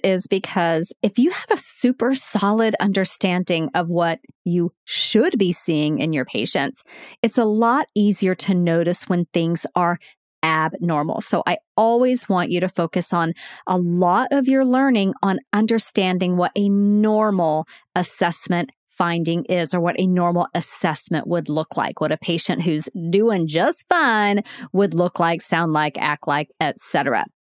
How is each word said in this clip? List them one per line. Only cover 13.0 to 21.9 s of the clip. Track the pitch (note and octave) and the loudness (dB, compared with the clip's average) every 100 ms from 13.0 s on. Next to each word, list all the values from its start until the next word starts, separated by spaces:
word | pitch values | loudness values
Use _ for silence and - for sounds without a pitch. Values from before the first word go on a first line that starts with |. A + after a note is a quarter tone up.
| F3 | 0
on | F3 E3 E3 - - - | 0 0 -4 -12 -14 -2
a | F3+ | 0
lot | F3 F3 F3+ F#3+ B3+ | 2 2 4 2 2
of | C#4 C4 | 0 2
your | C4+ | 2
learning | C4 B3+ C4+ A3+ G3 - | 4 2 4 4 2 0
on | G3 F#3+ - | 0 0 -2
understanding | G#3 G#3+ A3+ - - F#3 F#3 F3+ F3+ | -2 2 0 0 0 0 0 0 0
what | F3 | 0
a | - G3+ | 0 2
normal | G3+ G3+ G#3 G#3+ G#3+ G#3+ G3 D#3+ D#3 D#3+ - _ F#3 | 2 4 4 4 2 2 2 2 0 -4 -14 _ -4
assessment | F3 - F3 E3+ - F3 - _ _ | -4 0 -2 -2 -2 -2 -4 _ _
finding | - E3+ E3+ E3 E3+ - | -4 -2 0 0 -2 -2
is | F3+ D#3+ | -2 0
or | F3+ | 0
what | E3+ - | 0 0
a | F#3 | 2
normal | F3+ F3 F3 - | 2 2 0 0
assessment | E3+ - - F3 D3+ - D#3 - | -4 -6 -4 -2 -2 -4 -4 -2
would | F3 D3+ | -4 -2
look | D3+ D#3 E3 | -4 -4 -4
like, | A2 | -4